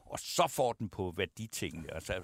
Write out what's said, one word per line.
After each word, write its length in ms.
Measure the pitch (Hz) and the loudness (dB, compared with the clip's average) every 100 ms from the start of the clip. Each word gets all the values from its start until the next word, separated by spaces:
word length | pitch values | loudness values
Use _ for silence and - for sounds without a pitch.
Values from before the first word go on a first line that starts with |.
| - | -10
og 120 | - | -8
så 280 | - - 165 | 0 4 4
får 220 | - 123 | 4 2
den 160 | 110 107 | 2 -4
på 260 | - 92 87 | -2 -2 0
værditingene, 760 | 95 - 110 - 90 80 78 | 0 -2 -8 -4 -4 -4 -6
og 100 | 82 | -6
så, 100 | - 95 | -4 -4